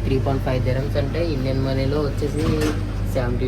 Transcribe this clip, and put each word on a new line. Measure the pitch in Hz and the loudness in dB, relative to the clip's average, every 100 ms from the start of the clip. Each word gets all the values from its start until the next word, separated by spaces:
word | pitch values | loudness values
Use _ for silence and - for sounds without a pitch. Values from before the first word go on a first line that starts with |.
త్రీ | - 131 | 0 2
పాయింట్ | 139 135 139 | 2 0 0
ఫైవ్ | 127 127 | 0 2
దిరమ్స్ | 127 143 147 | 0 0 0
అంటే | 147 156 170 | 0 0 0
ఇండియన్ | 143 131 131 135 | 0 0 0 0
మనీలో | 135 135 147 147 | 0 2 2 0
వచ్చేసి | - 147 147 156 151 151 147 - - - | 0 -2 0 0 2 0 0 -4 -2 -2
సెవెంటీ | 139 123 123 | 0 0 0